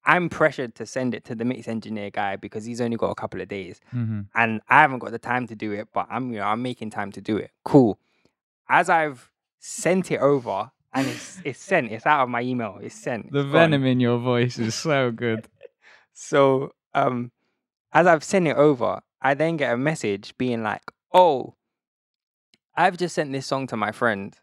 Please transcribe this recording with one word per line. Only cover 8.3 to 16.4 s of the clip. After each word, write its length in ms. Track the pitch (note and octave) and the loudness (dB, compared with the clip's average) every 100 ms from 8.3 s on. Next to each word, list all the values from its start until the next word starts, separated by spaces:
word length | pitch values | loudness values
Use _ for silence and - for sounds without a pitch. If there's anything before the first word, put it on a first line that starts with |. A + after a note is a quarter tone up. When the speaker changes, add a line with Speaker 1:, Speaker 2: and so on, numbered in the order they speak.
| _ _ _ - | _ _ _ 2
Speaker 1:
As 200 | C#3+ F3+ | 2 4
I've 420 | E3+ D3+ B2 _ _ _ _ | 2 2 -6 _ _ _ _
sent 520 | - - D#3+ F#3 - | -16 -4 0 0 0
it 80 | C3 | 0
over, 520 | C3+ C#3+ A#2+ G2 A#2 _ _ | 2 2 -2 -6 -8 _ _
and 140 | C3+ C3 | -4 -4
it's, 320 | A#2+ - F#3 D3+ | -6 -14 -12 -10
it's 140 | B2 | -10
sent. 300 | - F#3 A#2 | 0 0 0
It's 140 | A2+ D#3 | -4 0
out 160 | D3+ | 2
of 60 | B2 | 2
my 120 | A#2+ | -2
email. 380 | B2 B2 A2 G#2 | -2 -4 -6 -8
It's 140 | A#2 - | -16 -10
sent. 360 | D3+ A#2 - | -6 -6 -4
Speaker 2:
The 80 | C#3 | -4
Speaker 1:
It's 60 | C#3 | 2
gone. 60 | |
Speaker 2:
venom 340 | D#3 E3 C#3 C3 | 4 4 4 2
in 140 | B2+ | 2
your 180 | A#2+ A#2+ | 2 2
voice 400 | B2 A#2+ A#2+ A#2+ | 0 0 0 -2
is 160 | A2+ - | -4 -4
so 360 | E3 C#3 B2+ | 0 0 0
good. 360 | A2+ A#2 A2+ - | -2 -4 -4 -8
Speaker 1:
<laughs> 40 | _ - _ _ _ _ - | _ -20 _ _ _ _ -20
So, 520 | - D3 | 0 4